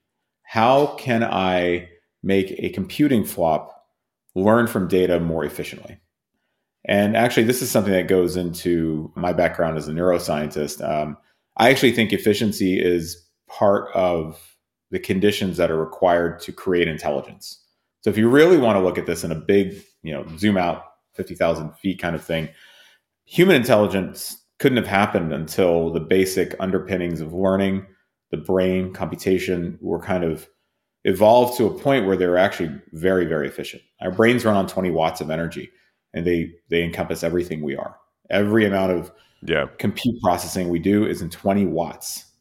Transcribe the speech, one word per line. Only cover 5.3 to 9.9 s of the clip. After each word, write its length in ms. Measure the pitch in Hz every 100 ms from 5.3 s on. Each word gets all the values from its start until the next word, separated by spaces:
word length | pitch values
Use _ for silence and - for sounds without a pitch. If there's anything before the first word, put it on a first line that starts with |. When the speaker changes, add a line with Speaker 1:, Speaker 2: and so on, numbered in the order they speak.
| 82
Speaker 1:
efficiently? 540 | 73 - - - - 104 _ _ _ _ _ _ _ _ -
And 300 | 101 104 110
actually, 260 | 120 127
this 180 | 113 123
is 80 | 127
something 220 | 113 101
that 160 | 92 90
goes 280 | 95 90 90
into 760 | 87 82 87 87 80 78 80
my 180 | - 87
background 440 | 87 85 - 82 82
as 100 |
a 60 | 73